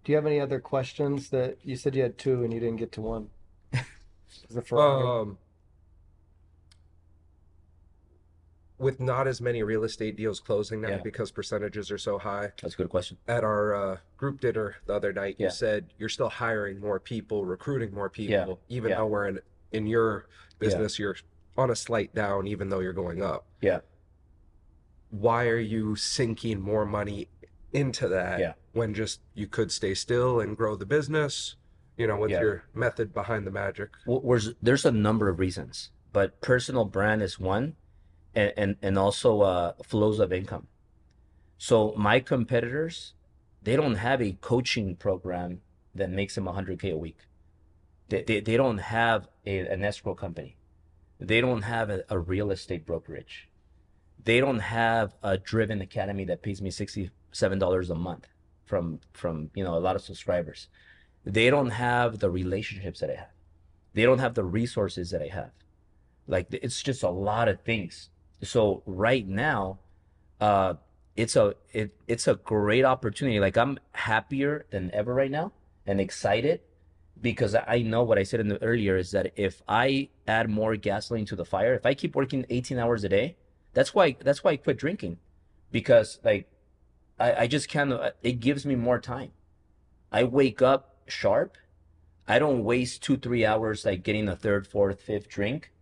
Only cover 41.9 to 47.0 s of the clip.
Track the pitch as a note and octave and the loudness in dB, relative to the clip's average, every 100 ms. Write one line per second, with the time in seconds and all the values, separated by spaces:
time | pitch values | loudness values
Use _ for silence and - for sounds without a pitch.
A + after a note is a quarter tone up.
41.9 | G#2+ G#2 B2 B2+ C3+ A2+ A#2+ A#2+ C#3 E3 | 2 4 4 2 -2 2 0 0 -4 -6
42.9 | E3+ - _ _ _ _ _ G#2+ C3+ D3 | -8 -16 _ _ _ _ _ 0 2 2
43.9 | G#2 A#2 C3+ G#2+ F2+ - B2 A#2+ B2 G2 | 0 0 0 0 -4 0 0 0 -2 -2
44.9 | F2+ G#2 F2+ F#2 F2+ F2+ F2+ _ _ _ | -2 -2 -2 -4 -6 -6 -10 _ _ _
45.9 | F#2+ F#2 F#2+ G2 - F#2 F#2+ F#2 E2+ F#2+ | -6 -4 -2 -4 -4 -6 -6 -6 -6 -4
46.9 | D#2+ | -4